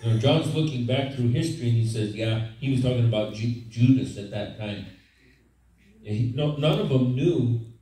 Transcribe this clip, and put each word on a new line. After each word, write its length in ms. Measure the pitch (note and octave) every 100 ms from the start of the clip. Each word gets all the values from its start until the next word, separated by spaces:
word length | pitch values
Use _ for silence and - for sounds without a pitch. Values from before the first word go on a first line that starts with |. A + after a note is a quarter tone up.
You 80 | A2+
know, 80 | A2+
John's 360 | C3+ D#3 D#3
looking 320 | D#3 D3+ B2+ A#2+
back 260 | C3 C3+
through 160 | - A#2
history 400 | C#3+ E3 - A#2+
and 80 | A#2
he 100 | A2+
says, 280 | A2 G#2+
"Yeah, 320 | G2+ A2 A2+ A2+ -
he 120 | C3+
was 100 | B2
talking 260 | B2 A#2+ A#2
about 280 | G#2+ G#2+
Ju-, 280 | G#2 A#2 A#2+ -
Judas 480 | A#2 B2+ C3 - -
at 140 | G2+
that 280 | G#2 G2+ -
time." 280 | G#2+ G2 F#2+ - _ _ _ _ _ _ _ _ _ _ -
And 100 | G#2+
he, 160 | A#2
no, 220 | C#3 D3+ D3
none 220 | D3+ -
of 100 | -
them 260 | C3 B2
knew 460 | B2 D#3+ E3+ A#2+ A#2 - -